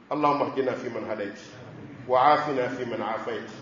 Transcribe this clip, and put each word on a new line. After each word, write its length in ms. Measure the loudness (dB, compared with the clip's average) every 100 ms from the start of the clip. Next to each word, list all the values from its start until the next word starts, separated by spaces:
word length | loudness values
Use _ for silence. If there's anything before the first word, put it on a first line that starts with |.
| -6
اللهم 340 | 2 4 4
اهدنا 300 | 2 0 0
فيمن 320 | -2 -4 -6 -6
هديت، 280 | -4 -6 -8 -14 -16 -16 -16 -16 -12 2
وعافنا 600 | 6 8 6 4 0 0
فيمن 340 | -2 -4 -2
عافيت، 480 | -2 -4 -4 -6 -6 -12